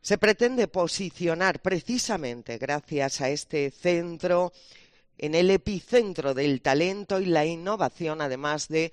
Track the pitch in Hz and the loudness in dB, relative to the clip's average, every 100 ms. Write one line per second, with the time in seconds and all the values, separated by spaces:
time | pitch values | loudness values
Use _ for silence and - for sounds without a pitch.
0 | - 202 214 208 240 254 202 190 170 - | 0 2 2 4 2 2 0 0 -2 -2
1 | 185 - 175 165 185 - 190 185 - 240 | -8 -4 -2 0 0 0 -2 -2 -2 -4
2 | - 196 135 120 117 117 127 147 - 147 | -2 -4 -4 -8 -10 -8 -4 -4 -4 -2
3 | 139 - 135 147 - 156 139 - 180 170 | -2 -2 -2 -4 -4 -2 -4 -2 0 0
4 | 170 165 180 175 180 - - - _ _ | -2 -6 0 2 0 -6 -20 -20 _ _
5 | _ _ 151 160 180 190 214 196 - 247 | _ _ 0 4 4 4 2 -6 2 2
6 | 214 165 139 131 147 135 - 139 175 196 | 2 -2 -2 0 0 2 2 2 2 -2
7 | 196 190 185 160 151 165 175 214 143 - | -4 -2 2 2 2 -2 -4 -2 -2 -2
8 | 160 156 147 131 147 151 - 156 160 | -6 -4 -4 -4 -4 -4 -2 -2 -2